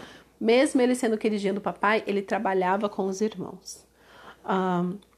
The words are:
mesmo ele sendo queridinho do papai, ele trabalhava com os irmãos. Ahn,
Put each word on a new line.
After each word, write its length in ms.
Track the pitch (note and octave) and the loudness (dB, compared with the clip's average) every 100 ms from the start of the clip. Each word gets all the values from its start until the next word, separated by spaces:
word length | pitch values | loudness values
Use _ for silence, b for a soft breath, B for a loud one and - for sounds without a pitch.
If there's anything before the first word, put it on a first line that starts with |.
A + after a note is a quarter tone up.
| B B B _ | B B B _
mesmo 400 | G#3+ A#3+ D4+ C#4 | 2 4 4 4
ele 140 | B3 | 2
sendo 240 | B3 A3+ A3 | 2 0 0
queridinho 360 | A3 G#3+ G#3 | 0 0 -2
do 60 | G3+ | -2
papai, 440 | G3+ F3+ G3+ A3 G#3 | -4 -2 2 2 0
ele 160 | G3+ | -2
trabalhava 680 | G3 G3+ G#3+ F#3+ F3+ G3 G#3+ | -2 -2 0 0 2 0 0
com 180 | - F#3+ | -2 -4
os 140 | F#3+ | -2
irmãos. 640 | G#3+ F#3 - F#3 - - - B B B B B | -4 -4 -10 -12 -18 -20 -20 B B B B B
Ahn, 500 | - F#3+ F#3 F3+ F3+ G3+ - | -2 0 0 0 -2 -6 -14